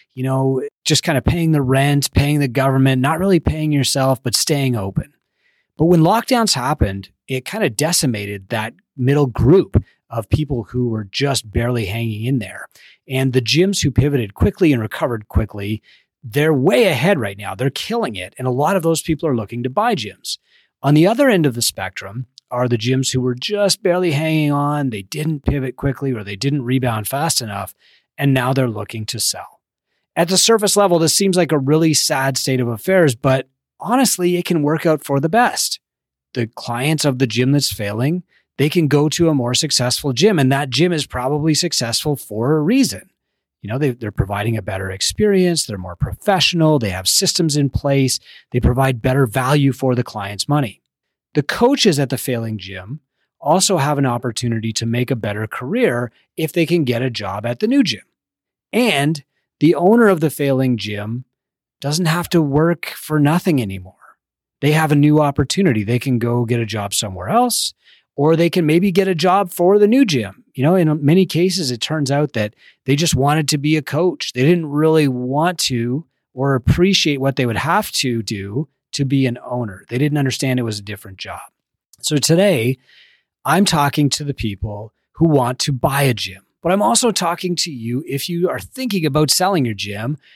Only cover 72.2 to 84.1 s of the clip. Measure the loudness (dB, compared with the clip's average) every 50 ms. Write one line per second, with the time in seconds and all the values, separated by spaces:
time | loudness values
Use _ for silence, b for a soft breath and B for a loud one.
72.2 | 0 -2 -2 -4 -4 -4 _ b b b b b b 0 0 0 0 -2 0 0
73.2 | 2 2 2 0 0 0 -2 -2 0 0 0 0 -2 -2 -2 0 0 0 -2 -4
74.2 | -10 -8 -2 2 4 4 4 2 0 -2 -2 2 2 4 4 4 2 2 0 -2
75.2 | -4 -2 -2 0 0 0 -2 -2 -4 -4 -2 -2 -2 -2 -4 -4 -6 _ _ _
76.2 | _ _ -6 -2 0 0 0 0 2 0 2 4 4 4 4 2 0 0 -2 0
77.2 | 0 -2 0 0 0 0 0 -2 -2 0 0 0 -2 -2 -6 -4 -2 -2 -2 -2
78.2 | -4 -4 -6 -6 -6 -6 -6 -6 -6 _ _ _ _ _ -4 -4 -2 0 2 2
79.2 | 2 0 -2 -4 -8 -8 -6 -6 -6 -6 -10 -14 -14 -8 -4 -2 -2 0 0 0
80.2 | 0 0 -2 -2 -2 -2 -2 -2 -2 -4 -6 -8 -10 -12 -14 -14 -14 -20 -18 -16
81.2 | -14 -14 -14 -14 -16 -20 _ _ _ _ _ _ _ _ _ -8 -4 -2 0 0
82.2 | 2 2 4 4 4 4 2 2 0 0 -2 b b b b b b b b b
83.2 | b b b _ -2 0 2 2 2 2 2 2 2 2 2 2 0 0